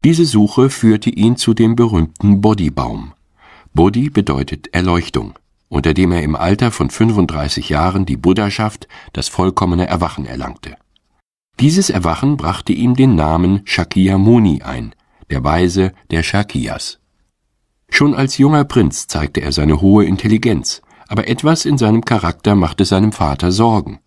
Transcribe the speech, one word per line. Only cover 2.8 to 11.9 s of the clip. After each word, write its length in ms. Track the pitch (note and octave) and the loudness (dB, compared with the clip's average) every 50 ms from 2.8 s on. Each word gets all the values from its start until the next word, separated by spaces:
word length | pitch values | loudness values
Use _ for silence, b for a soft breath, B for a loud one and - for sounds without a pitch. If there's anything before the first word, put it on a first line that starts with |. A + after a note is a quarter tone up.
| C2 A#1 A1+ G#1+ C2+ C#2 - _ _ _ b b b b b b b b _ | -6 -6 -8 -10 -12 -16 -20 _ _ _ b b b b b b b b _
Bodhi 380 | D#2 E2+ G2 G2+ A#2+ C3+ D3 | 0 0 2 2 0 -4 0
bedeutet 560 | C#3 - F#2+ - C#2+ C2+ C#2 - - - - - | 0 -2 0 0 -2 -4 -4 -6 -8 -14 -14 -6
Erleuchtung, 600 | - - F#2 F2+ F2 F2 E2+ - - - G#1+ G1+ - - _ _ _ _ _ | -4 -2 0 0 0 0 -2 -4 -6 -8 -8 -8 -16 -20 _ _ _ _ _
unter 280 | _ - D2 C#2 D#2+ D2+ | _ -6 -2 0 0 2
dem 160 | F2+ F#2+ F2 | 2 2 2
er 100 | F2 E2+ | 2 0
im 140 | D2+ D2 D2+ | -2 -2 -4
Alter 340 | - - F2+ G2+ G2+ B2 A#2 | -2 0 0 0 2 0 -2
von 220 | - - - C#2 | 0 -2 -4 -4
fünfunddreißig 800 | - - A2+ A2+ A2 G#2 F2+ D2+ D#2+ D2 D2 D2+ - - - - | 0 0 0 2 2 2 0 0 -2 -6 -6 -6 -6 -6 -6 -4
Jahren 360 | D2+ D2 D#2+ F2+ F#2 G2 F#2+ | -2 0 0 0 0 -2 -2
die 120 | E2+ C#2 | -2 -4
Buddhaschaft, 720 | A#1 - F#2 F#2+ G#2 G#2+ G3+ G2 - A2 G#2+ - - - B B B B B B | -2 0 0 2 2 0 -2 -2 -2 -4 -4 -4 -8 -20 B B B B B B
das 160 | - - - | -8 -8 -6
vollkommene 580 | - - F2+ F#2 F#2 - G2 F2+ F2 F2 F2+ | -4 -2 -2 0 0 0 0 0 0 0 -2
Erwachen, 400 | - F2+ E2+ E2+ D#2+ - - C#2+ | -2 -2 -2 -4 -4 -6 -8 -10
erlangte. 480 | A#1 B1 B1 - - - _ - - - _ _ _ _ _ _ _ _ _ _ _ _ _ _ _ _ - | -10 -10 -12 -12 -12 -14 _ -18 -20 -20 _ _ _ _ _ _ _ _ _ _ _ _ _ _ _ _ 2
Dieses 300 | B2 D3 D#3+ G3 F#3 | 2 2 4 2 0
Erwachen 480 | - | 0